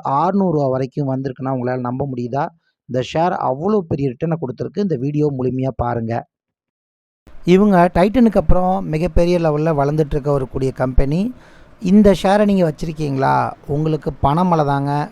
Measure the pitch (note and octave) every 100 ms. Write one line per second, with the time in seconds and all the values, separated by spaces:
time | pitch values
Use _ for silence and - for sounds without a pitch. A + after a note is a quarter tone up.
0 | C3 C#3 F3 G3 F#3 D3+ C3+ C3 C3+ -
1 | C#3 C3 C3+ B2+ C3 C3+ B2 B2+ B2 B2+
2 | C#3+ B2 B2 C3 E3 - _ _ - C3
3 | A#2+ D#3 F3+ F#3+ B2+ C3+ F#3 G#3+ E3 D#3
4 | C#3 A#2+ D#3+ D#3+ B2 A#2 B2+ C#3+ G3+ C3+
5 | C3+ D3 D3 C3 B2+ B2+ C3 A#2+ A#2+ A#2
6 | A2+ A#2+ - _ _ _ _ _ _ _
7 | _ _ - - E3+ F#3 G#3 F#3 F3+ F3
8 | G3+ B3+ A3+ G3 D#3+ F3+ F#3 F#3+ E3+ D#3
9 | F3 E3 F3 F3 D#3+ D3 D#3+ D3 C#3 D#3
10 | C#3+ D3 C#3 C#3+ C3 C#3 C3 A#2+ C3 B2+
11 | C#3 D#3+ A3+ B3 - - - - F#3 G#3
12 | G3+ F#3 F#3+ G#3 G#3 G3 E3 D3+ E3 D#3
13 | D3+ C3+ C3+ C3+ A#2+ - - C#3+ D#3+ D#3
14 | D#3+ C#3 C#3 D#3+ F3+ E3 C#3+ C#3 C#3+ D3
15 | D3+